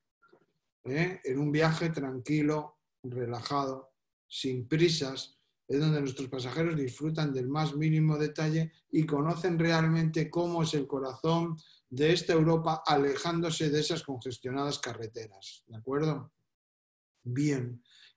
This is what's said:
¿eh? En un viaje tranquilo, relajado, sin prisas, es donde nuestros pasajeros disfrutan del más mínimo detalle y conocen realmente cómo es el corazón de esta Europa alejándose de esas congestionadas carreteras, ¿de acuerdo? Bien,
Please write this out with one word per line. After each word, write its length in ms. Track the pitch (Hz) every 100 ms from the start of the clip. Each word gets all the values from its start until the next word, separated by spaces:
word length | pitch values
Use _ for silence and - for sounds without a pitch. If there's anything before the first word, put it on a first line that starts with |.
| _ _ _ _ _ _ _ _
¿eh? 360 | 127 143 180 185
En 160 | 139 131
un 120 | 147
viaje 380 | 151 160 160 165
tranquilo, 880 | 160 135 131 131 151 147 151 151 - _ _
relajado, 920 | 127 123 117 120 - 143 135 131 - _ _ _ _
sin 400 | - 135 127 117
prisas, 720 | 160 170 156 135 131 - _ _ _ -
es 120 | 135
donde 200 | 156 151
nuestros 280 | 139 127 127
pasajeros 480 | 135 123 156 165 156
disfrutan 580 | 131 - 156 160 147
del 140 | 131 127
más 280 | 151 156 143
mínimo 420 | 156 156 156 147
detalle 540 | 151 151 156 160 160 - _
y 140 | 160 151
conocen 520 | 143 156 165 185 165
realmente 720 | 165 165 160 165 165 160 156
cómo 340 | 175 175 170
es 100 | 156
el 120 | 151 131
corazón 720 | 135 131 127 160 165 170 160 - _ _
de 240 | 127 156
esta 200 | 175 -
Europa 500 | 165 156 165 160 160 -
alejándose 840 | 147 139 135 170 170 170 160 156
de 100 | 151
esas 240 | 151 170
congestionadas 760 | - 127 127 120 127 135 143 135
carreteras, 840 | 123 110 110 117 110 - - - -
¿de 100 | 113
acuerdo? 540 | 123 143 156 135 117 _ _ _ _ _ _ _ _ _
Bien, 600 | 123 123 147 135 120 123 _ - -